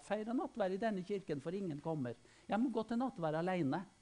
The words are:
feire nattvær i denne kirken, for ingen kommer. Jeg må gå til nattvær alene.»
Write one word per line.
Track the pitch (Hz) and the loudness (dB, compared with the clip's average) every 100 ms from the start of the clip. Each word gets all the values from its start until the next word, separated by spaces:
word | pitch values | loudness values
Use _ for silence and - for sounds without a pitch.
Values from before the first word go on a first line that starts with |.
feire | - 208 214 247 | 0 -2 0 0
nattvær | 339 - 190 | -2 0 0
i | 190 | 2
denne | 226 196 175 | 0 0 -2
kirken, | 202 - 147 | -4 -2 -4
for | 160 190 | -2 -4
ingen | 190 147 | -2 -2
kommer. | 160 160 120 120 - - - | -2 -2 -2 -4 -12 -20 -2
Jeg | 202 | 2
må | 262 | 2
gå | 226 | 2
til | 220 233 | 0 0
nattvær | 262 208 160 151 | 0 0 0 2
alene.» | 175 185 143 151 190 - | 2 2 2 2 -4 -14